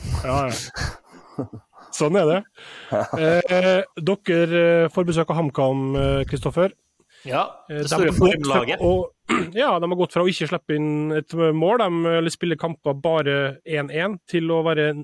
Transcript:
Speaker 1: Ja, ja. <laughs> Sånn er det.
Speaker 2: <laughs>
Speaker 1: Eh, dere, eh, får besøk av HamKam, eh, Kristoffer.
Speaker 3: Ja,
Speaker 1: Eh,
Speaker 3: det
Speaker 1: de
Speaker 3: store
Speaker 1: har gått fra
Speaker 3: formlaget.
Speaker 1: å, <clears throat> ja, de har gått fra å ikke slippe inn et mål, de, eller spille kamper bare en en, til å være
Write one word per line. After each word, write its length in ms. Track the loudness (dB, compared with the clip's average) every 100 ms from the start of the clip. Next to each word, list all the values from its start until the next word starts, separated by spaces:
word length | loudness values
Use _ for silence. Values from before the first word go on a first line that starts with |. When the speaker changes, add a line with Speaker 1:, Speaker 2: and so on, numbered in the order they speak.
| -6 -6
Speaker 1:
Ja, 160 | -2 -2 -2
ja. 1000 | -4 -10 -8 -8 -10 _ -20 -20 -12 -12
<laughs> 300 | -12 _ -20 -16
Sånn 240 | -2 0 2
er 100 | 2
det. 160 | 2 -2 -18 -20 -20 -6
Speaker 2:
<laughs> 260 | -4 -2 0
Speaker 1:
Eh, 680 | 2 2 2 2 2 2 0 -6
dere, 420 | -4 -2 0 2 2
eh, 360 | 4 4 4 4
får 160 | 0 0
besøk 240 | 0 0
av 60 | 0
HamKam, 460 | 0 2 0 0 -2 0
eh, 280 | 2 0 -2
Kristoffer. 460 | -4 -4 0 0 -2 _ _ _ _ -6
Speaker 3:
Ja, 200 | -4 -4 -8 -12
Speaker 1:
Eh, 120 | -6
Speaker 3:
det 20 |
Speaker 1:
de 40 | -2
Speaker 3:
store 180 | 2 2
Speaker 1:
har 60 |
gått 60 | 4
fra 100 | 4
Speaker 3:
formlaget. 520 | 4 0 0 0 0
Speaker 1:
å, 120 | 2 2 -2 -10 -4
<clears throat> 260 | -2 -2
ja, 160 | 0 0 2
de 100 | 0
har 80 | 0
gått 160 | 0
fra 100 | 2
å 60 | 0
ikke 180 | 0 -4
slippe 280 | -4 -2 -2
inn 360 | 0 -2 -2
et 220 | -2 -4
mål, 440 | 0 2 2 2 2
de, 320 | 2 0 0 0
eller 120 | 0
spille 240 | -2 -4 -2
kamper 360 | -4 -4 -4
bare 640 | -2 0 0 2 0 -2 -6
en 260 | -6 -4 -4
en, 300 | -4 -4 -6 _
til 240 | -2 0
å 100 | 0
være 280 | 0 0 0 -2